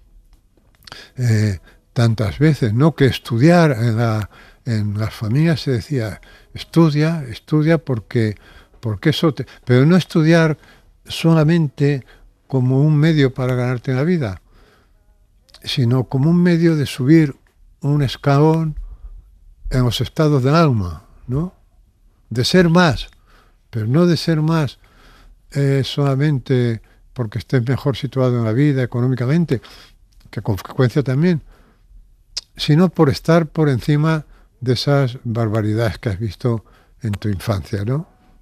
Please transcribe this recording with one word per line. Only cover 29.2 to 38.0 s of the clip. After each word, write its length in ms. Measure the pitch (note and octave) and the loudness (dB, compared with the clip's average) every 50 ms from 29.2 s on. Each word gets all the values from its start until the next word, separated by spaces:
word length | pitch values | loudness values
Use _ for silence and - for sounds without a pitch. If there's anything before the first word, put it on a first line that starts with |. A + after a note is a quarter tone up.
| B2 B2 D3 F3 E3+ D3 C#3 G#2+ - - - - - - - _ _ _ _ - - - | -2 0 0 0 0 0 -2 -4 -6 -12 -20 -20 -20 -20 -20 _ _ _ _ -20 -20 -14
que 120 | - A#2 | -14 -8
con 160 | G#2 - G#2 F#2 | -4 -4 -4 -4
frecuencia 460 | - - - - C3 A#2+ - D#3 C3+ | -6 -12 -2 0 0 0 2 -2 -2
también, 380 | C3+ B2+ C#3 D#3+ F#3 F3 C#3+ - - - _ _ _ _ _ _ _ - - - _ _ _ _ _ _ - - _ _ | -2 -2 0 2 0 0 -2 -4 -10 -20 _ _ _ _ _ _ _ -20 -20 -20 _ _ _ _ _ _ -18 -18 _ _
sino 340 | - - - D3 D#3 F#3 F3 | -8 -2 0 2 4 4 2
por 200 | - - E3 C#3 | 2 2 2 2
estar 380 | - - - - D#3+ E3+ E3 D3 | 2 -2 0 2 2 2 2 0
por 200 | - - D#3 D3 | -2 -2 0 0
encima 580 | C3+ A2+ - - D3 D3 D3+ D#3+ D#3+ D#3 C#3+ - - _ _ _ _ _ | 0 -2 0 0 0 0 2 0 0 -2 -4 -10 -20 _ _ _ _ _
de 120 | A#2+ B2 B2 | -4 -2 -2
esas 440 | - - C#3+ C#3+ C#3 C#3 B2+ A#2 C3 - | -2 0 0 2 2 0 0 -4 -8 -8
barbaridades 760 | A#2+ G#2+ A#2 A#2 A2 G2+ A2+ G#2 G#2+ G#2+ A2 A#2 A2 E2 - | -6 -4 -2 -2 0 0 -2 0 0 0 0 -2 -2 -4 -4
que 120 | - B2 | -6 -6
has 100 | G2 F2 | -6 -4
visto 460 | A#2 G#2+ - - - B2+ A#2 A2 - _ _ _ _ _ _ _ | -6 -8 -8 -4 -4 -4 -4 -4 -8 _ _ _ _ _ _ _
en 100 | - A2+ G2+ | -8 -8 -8
tu 160 | G2 - G#2+ | -6 -6 -6
infancia, 540 | G2+ F2 - - G#2+ F#2+ D2 - - G2 G2+ | -6 -6 -4 -4 -4 -4 -4 -8 -8 -6 -4
¿no? 240 | A2 C3 D3 | -4 -4 -6